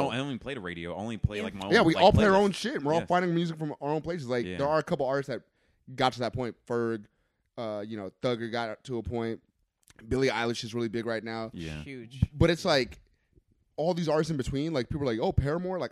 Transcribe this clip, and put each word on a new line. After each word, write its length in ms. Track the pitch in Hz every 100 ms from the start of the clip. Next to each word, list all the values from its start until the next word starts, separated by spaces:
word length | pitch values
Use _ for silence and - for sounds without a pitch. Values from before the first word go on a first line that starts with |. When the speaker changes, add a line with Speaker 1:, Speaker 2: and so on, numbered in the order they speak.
Speaker 1:
don't, 100 | 139
I 40 | 117
don't 100 | 143
even 120 | 127
play 140 | 120
the 80 | 135
radio. 320 | 90 85 85
I 40 | 82
only 200 | 107 110
play, 200 | - 104
Speaker 2:
Yeah. 60 |
Speaker 1:
like, 100 | 107 101
my 100 | 95
own, 60 |
Speaker 3:
Yeah, 80 | 214
we 120 | 208
Speaker 1:
like, 100 | 160
Speaker 3:
all 100 | 185
play 100 | 202 214
our 60 |
Speaker 1:
playlist. 40 | 190
Speaker 3:
own 140 | 202
shit. 220 | 180 220 285
And 100 | 143
we're 80 |
all 60 | 165
Speaker 1:
Yeah. 40 | 165
Speaker 3:
finding 300 | 180 180 170
music 220 | 170 160
from 160 | 156 -
our 100 | 143
own 100 | 156
places. 260 | 156 175 123
Like, 180 | 123 95
Speaker 1:
Yeah. 120 | 90
Speaker 3:
there 100 | 143
are 120 | 156
a 40 |
couple 220 | 151 165 131
artists 220 | 139 135
that 140 | 113 - _ _ _ -
got 200 | 131 127
to 60 | 117
that 120 | 117
point. 240 | 123 120 - -
Ferg, 380 | 120 117 113 104 _ _ _ _ -
uh, 260 | 113 104 107
you 120 | 110
know, 140 | 95 -
Thugger 280 | 127 120 113
got 320 | 117 117 107 -
to 120 | 120
a 40 |
point. 380 | 101 120 113 113 _ _ _ _ _ - 113
Billie 220 | 123 135
Eilish 340 | 110 117 117
is 100 | 117
really 140 | 117 117
big 180 | 117 113
right 180 | 113
now. 280 | 113 113 113
Speaker 1:
Yeah. 280 | 90 80 78
Speaker 2:
Huge. 380 | 76 131 113 131 120
Speaker 3:
But 160 | 147 165
it's 140 | 170
like, 360 | 190 147 123 - _ _ _ _ _ _ _ -
all 180 | 156
these 140 | 175 160
artists 240 | 156 156
in 60 | 156
between, 340 | 120 135 156
like, 140 | 151 117
people 140 | 143
are 80 | 139
like, 80 | 113
"Oh, 140 | 175
Paramore, 460 | - 135 165 180 185
like, 120 | 127